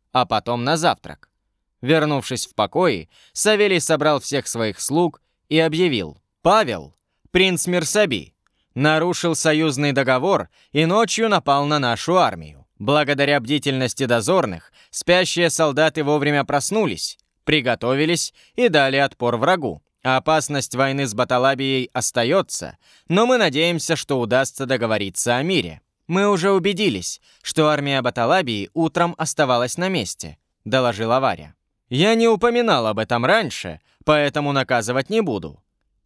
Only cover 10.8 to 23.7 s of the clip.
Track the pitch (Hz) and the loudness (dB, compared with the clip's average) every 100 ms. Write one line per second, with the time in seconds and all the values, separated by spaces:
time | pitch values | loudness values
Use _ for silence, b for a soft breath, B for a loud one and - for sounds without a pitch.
10.8 | 165 202 226 - 226 190 - 139 143 151 | 2 2 0 0 0 0 2 2 2 0
11.8 | 127 113 - 180 135 87 78 71 _ - | 0 -2 0 2 2 -2 -14 -20 _ -8
12.8 | 104 147 143 139 143 143 117 147 143 131 | 0 0 2 0 2 0 0 -2 -2 -2
13.8 | 127 - 131 117 110 185 131 85 - b | -2 -2 0 0 2 0 0 -6 -16 b
14.8 | b - - 180 180 170 170 - 156 135 | b -6 2 2 2 0 0 2 0 2
15.8 | 156 156 143 147 147 147 131 143 - 214 | 0 0 0 0 2 0 0 -2 0 -2
16.8 | 180 85 - - _ _ - 151 123 113 | -2 -4 -8 -10 _ _ -2 0 0 -2
17.8 | 117 139 156 170 - b b - 240 156 | 0 0 0 -2 -4 b b -2 2 4
18.8 | 135 139 139 - 120 117 143 185 127 78 | 2 2 -2 -2 -2 0 0 0 -2 -8
19.8 | _ _ 131 131 147 156 147 143 - 127 | _ _ -2 0 2 0 0 -6 -4 -2
20.8 | 135 139 135 104 123 127 131 131 135 131 | -2 0 -4 -2 0 2 2 0 -2 -2
21.8 | 123 127 - 123 120 185 - - 76 - | -4 -4 -4 -2 0 0 0 -8 -12 -16
22.8 | b b b 180 240 254 180 135 165 | b b b 0 2 2 2 2 0